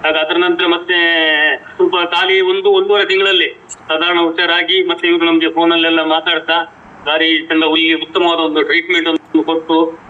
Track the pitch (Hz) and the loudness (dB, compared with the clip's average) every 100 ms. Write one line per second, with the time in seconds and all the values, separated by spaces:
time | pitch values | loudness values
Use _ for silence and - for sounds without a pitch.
0 | 156 160 - 170 180 170 175 170 175 175 | -2 -2 -2 0 0 0 0 -2 0 0
1 | 170 165 156 151 139 - - - 185 180 | 2 2 2 2 0 -2 -8 -2 0 0
2 | 170 175 185 190 185 190 196 190 196 208 | -2 -2 0 2 2 0 2 2 2 0
3 | 196 190 196 190 - - - - - 156 | 2 0 2 2 0 -6 -20 -20 -6 -2
4 | 170 175 170 165 170 170 170 185 180 170 | 0 0 0 0 0 0 0 0 0 -2
5 | 170 170 170 165 160 165 165 170 165 165 | 0 2 2 2 0 0 0 2 2 0
6 | 160 160 165 165 160 165 165 - - - | 0 -2 0 -4 -2 -2 -4 -12 -20 -12
7 | 143 156 160 160 165 160 156 160 165 160 | -4 0 2 0 0 0 2 2 0 0
8 | - 190 175 165 160 151 143 139 - 175 | -2 0 0 0 0 -2 0 -2 0 -2
9 | 165 160 - 160 151 165 160 160 165 160 | 0 -4 -2 -2 0 -4 0 0 0 -4
10 | - | -18